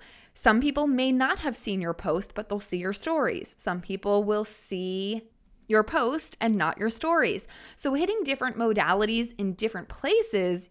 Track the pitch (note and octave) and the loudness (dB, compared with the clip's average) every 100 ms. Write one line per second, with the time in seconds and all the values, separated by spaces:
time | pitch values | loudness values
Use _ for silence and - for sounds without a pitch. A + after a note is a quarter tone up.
0 | - - - - A#3+ A3 C#4+ C#4 D4 B3+ | -14 -20 -14 2 4 4 4 2 2 2
1 | C4 B3+ C4 F#4+ D4+ A3+ A3+ F#3+ E3+ E3 | 2 2 2 0 -4 -4 -4 -2 -2 -2
2 | - E3 G3+ - G#3+ G3+ - F3+ F#3 G#3 | -2 -2 -4 -8 -6 -6 -4 -4 -4 -4
3 | D#4+ D#4+ G#3+ - - - G3+ F3+ - F#3+ | -2 0 0 -2 -6 -6 -4 -4 -4 -4
4 | G3+ G3+ G#3 G#3+ G#3+ - - F#3 F#3 F#3 | 2 2 2 0 -2 -6 -4 -4 -2 -2
5 | G3 A3 - _ _ _ - G#3+ G#3+ D#4+ | -4 -6 -8 _ _ _ 2 2 4 2
6 | A#3+ D#4 - - A#3 G#3 D#3 - A3 - | 0 0 -4 -2 0 2 0 0 -2 -2
7 | D#4+ E4+ G#3 G3 - - - - C#4+ C#4 | 0 2 2 0 -6 -14 -18 -4 0 0
8 | F4+ A4 C#4 C4+ B3+ - A#3 G#3 D#3 G3 | 0 0 -2 -2 -2 0 2 2 2 2
9 | G#3+ A3+ A#3 A3 G3 F#3 G#3+ F#3 - - | 2 0 -2 -2 -4 -2 -4 -4 -12 -6
10 | C#4+ A4+ G#4+ G3+ F3+ F3+ - | 2 2 2 2 2 0 -4